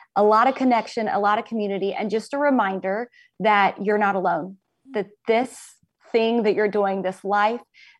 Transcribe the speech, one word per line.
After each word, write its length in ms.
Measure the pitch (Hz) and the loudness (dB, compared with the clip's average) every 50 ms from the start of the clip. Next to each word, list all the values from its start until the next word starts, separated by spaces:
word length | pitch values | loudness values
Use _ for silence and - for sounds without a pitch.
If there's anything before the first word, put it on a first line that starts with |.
| - _ - | -16 _ 0
a 80 | - 208 | 2 4
lot 240 | 208 214 220 233 262 | 4 6 4 4 2
of 80 | 262 | 2
connection, 540 | 262 262 254 240 226 214 - - 240 220 214 | 0 2 2 2 2 0 -4 -6 -6 -4 -2
a 100 | - 202 | -2 -2
lot 200 | 202 202 208 220 | 0 0 0 0
of 60 | 226 | -2
community, 480 | - 226 226 208 202 196 196 190 196 - | -6 -6 -4 -4 -4 -4 -4 -4 -4 -4
and 160 | - 208 214 | -4 -6 -4
just 240 | 190 220 214 - - | -4 -4 -6 -4 -4
a 40 | 277 | -2
reminder 720 | 294 294 269 247 208 190 190 190 185 190 190 214 240 240 _ _ - _ _ - | 0 2 2 2 0 0 -2 -4 -4 -4 -4 -4 -6 -10 _ _ -20 _ _ -2
that 420 | 180 214 208 202 196 185 - - 196 | 0 2 2 4 2 2 0 -2 -2
you're 140 | 196 208 208 | 0 0 2
not 180 | 214 196 196 | 2 0 0
alone, 400 | 190 180 185 170 165 147 190 196 - _ _ _ _ _ 262 | 0 0 0 -2 -2 -4 -8 -12 -18 _ _ _ _ _ -10
that 160 | 269 214 196 202 _ _ - - | -8 -8 -8 -8 _ _ -2 0
this 300 | 226 226 254 247 - - - - - _ _ _ _ _ _ - - | 2 2 0 -2 -6 -16 -20 -20 -20 _ _ _ _ _ _ -2 0
thing 300 | 233 226 226 233 233 214 | 0 2 2 2 2 2
that 120 | 214 190 | 2 2
you're 140 | - 214 208 | 2 0 0
doing, 320 | 196 208 202 196 196 196 | 0 0 0 0 0 -2
this 200 | 180 185 185 - - | -4 -6 -6 -6 -6
life, 340 | 196 202 208 208 214 233 247 - _ _ _ - - - _ | -2 0 2 2 0 0 -2 -10 _ _ _ -20 -20 -20 _